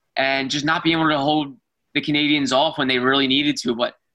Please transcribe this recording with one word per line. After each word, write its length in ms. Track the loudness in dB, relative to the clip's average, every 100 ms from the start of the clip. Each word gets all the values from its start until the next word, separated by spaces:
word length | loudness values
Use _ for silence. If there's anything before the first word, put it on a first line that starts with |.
| _ -4
and 340 | -2 -2 -2
just 140 | -2
not 180 | -2 0
being 160 | 0 2
able 120 | 2
to 80 | 2
hold 380 | 0 0 -2 -10 _ _ _
the 60 | -6
Canadians 520 | -2 0 2 0 2
off 260 | 2 2 0
when 100 | -2
they 100 | 0
really 280 | 2 2 2
needed 300 | 2 0 -2
to. 160 | -2
But, 200 | -2 -4 -6 _